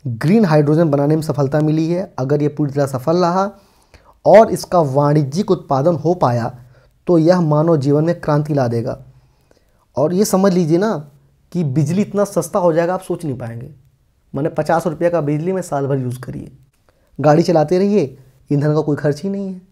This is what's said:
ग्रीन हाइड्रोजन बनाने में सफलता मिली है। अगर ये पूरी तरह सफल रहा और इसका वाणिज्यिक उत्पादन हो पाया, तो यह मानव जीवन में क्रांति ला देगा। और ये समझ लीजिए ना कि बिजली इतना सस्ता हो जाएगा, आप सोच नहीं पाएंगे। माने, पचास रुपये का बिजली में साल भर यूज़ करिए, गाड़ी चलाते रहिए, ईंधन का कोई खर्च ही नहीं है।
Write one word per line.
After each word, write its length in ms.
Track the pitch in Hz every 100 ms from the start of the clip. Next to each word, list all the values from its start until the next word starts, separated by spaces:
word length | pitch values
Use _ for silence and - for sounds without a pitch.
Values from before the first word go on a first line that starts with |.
ग्रीन 400 | 131 113 147 220
हाइड्रोजन 460 | 196 151 143 151 165
बनाने 260 | 143 143 160
में 60 |
सफलता 380 | 156 135 135 151
मिली 260 | 151 156 160
है। 240 | 175 202 -
अगर 240 | 135 147
ये 60 | 147
पूरी 240 | 147 147
तरह 140 | 139 139
सफल 280 | 135 156 170
रहा 340 | 170 185 196 - _ _ _ - _ _
और 260 | 147 196 226
इसका 300 | 180 - 180
वाणिज्यिक 720 | 147 135 143 151 135 156 208
उत्पादन 440 | 175 - 135 151
हो 200 | 165 151
पाया, 440 | 180 135 120 113 - - _ _ _ -
तो 120 | 170
यह 220 | 156 180
मानव 360 | 160 151 165 160
जीवन 280 | 135 143
में 160 | 160 175
क्रांति 340 | - 147 151
ला 120 | 143 120
देगा। 300 | 117 117 120 - _ _ _ _ _ _ _ _ -
और 180 | 156
ये 100 | 180
समझ 280 | 214 185 196
लीजिए 260 | 180 160 170
ना 180 | 220 165 151 _ _ _ _
कि 120 | 170
बिजली 380 | 151 131 147 185
इतना 220 | 208 196
सस्ता 340 | 202 170 156 208
हो 140 | 175
जाएगा, 220 | 160 170
आप 60 | 185
सोच 240 | - 170
नहीं 120 | 156 127
पाएंगे। 320 | 117 117 139 - _ _ _ _ _
माने, 140 | 135 156
पचास 380 | 160 151 170 175
रुपये 240 | 151 170
का 100 | 170
बिजली 320 | 147 151 170
में 80 | 190
साल 240 | 175 143 139
भर 120 | 139
यूज़ 220 | 123 123
करिए, 300 | - - - - _ _ _ _ _ -
गाड़ी 240 | 151 151
चलाते 360 | 170 165 151 185
रहिए, 380 | 202 208 131 - - _ _
ईंधन 240 | 147 151
का 60 | 151
कोई 160 | 151 143
खर्च 260 | 151 147
ही 60 | 196
नहीं 200 | 196 196
है। 120 | 185 _